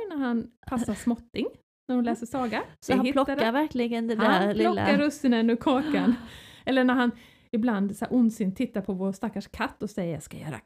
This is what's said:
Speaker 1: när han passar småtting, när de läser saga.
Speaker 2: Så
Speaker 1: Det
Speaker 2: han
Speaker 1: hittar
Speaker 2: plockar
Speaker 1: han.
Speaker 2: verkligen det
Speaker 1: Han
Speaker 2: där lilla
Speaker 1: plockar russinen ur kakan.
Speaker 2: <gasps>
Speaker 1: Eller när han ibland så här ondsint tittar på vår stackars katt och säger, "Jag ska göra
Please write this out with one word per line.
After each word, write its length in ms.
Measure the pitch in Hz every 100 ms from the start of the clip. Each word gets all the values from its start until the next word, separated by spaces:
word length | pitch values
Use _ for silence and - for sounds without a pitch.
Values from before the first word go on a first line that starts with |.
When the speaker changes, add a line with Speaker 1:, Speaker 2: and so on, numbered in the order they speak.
| 427
Speaker 1:
när 80 | 302
han 300 | 254 233 - _ -
passar 260 | 247 233
småtting, 520 | 208 - 233 - - 480 - _ _ -
när 80 | 247
de 80 | 233
läser 200 | 233 233
saga. 380 | 269 247 220 494 -
Speaker 2:
Så 120 | -
Speaker 1:
Det 60 | 262
Speaker 2:
han 80 | 254
Speaker 1:
hittar 200 | 269 269
Speaker 2:
plockar 200 | 277 226
Speaker 1:
han. 80 |
Speaker 2:
verkligen 540 | 254 302 247 233 233 226
det 80 | 220
Speaker 1:
Han 320 | 220 185 202
Speaker 2:
där 60 |
lilla 180 | 208 -
Speaker 1:
plockar 240 | 202 - 285
russinen 520 | 294 294 262 233 233
ur 60 | 233
kakan. 600 | 320 262 302 196 185 240 - -
Speaker 2:
<gasps> 260 | - - -
Speaker 1:
Eller 180 | 262
när 100 | 254
han 180 | 262 240 233 - _ _
ibland 440 | 240 240 202 196 208
så 100 | -
här 80 |
ondsint 440 | 254 226 226 190 190
tittar 240 | 254 208
på 120 | 190
vår 180 | 185 190
stackars 360 | 190 220 202 -
katt 360 | - 254 -
och 60 | 208
säger, 240 | - 175
"Jag 100 | 156
ska 140 | - 156
göra 220 | 156 -